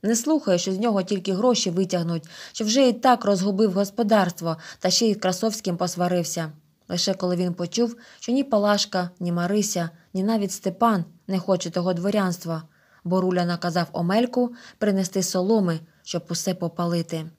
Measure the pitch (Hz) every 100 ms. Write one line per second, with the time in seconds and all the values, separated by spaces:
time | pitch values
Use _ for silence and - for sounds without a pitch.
0 | 202 226 294 311 - 175 180 190 233 202
1 | 185 202 185 190 240 233 - 175 190 180
2 | 170 165 - - - - 214 240 262 247
3 | 269 240 202 202 190 190 220 185 202 -
4 | 220 220 180 170 165 160 - - 185 180
5 | 233 208 185 180 226 214 - 175 180 175
6 | 175 180 165 - 160 151 _ _ _ 175
7 | 196 190 180 175 180 175 175 - 233 233
8 | - - - 254 277 214 208 208 - 190
9 | 180 - 180 175 175 208 202 180 165 -
10 | _ 185 196 226 202 - 190 180 233 208
11 | 170 - - 190 180 180 170 170 175 175
12 | 185 208 185 175 165 160 156 _ _ _
13 | 170 185 185 180 175 170 180 170 170 -
14 | 170 202 240 247 240 240 - - 208 190
15 | 185 - 180 185 185 220 185 160 160 _
16 | - 170 170 170 - 180 170 - 175 170
17 | 165 165 160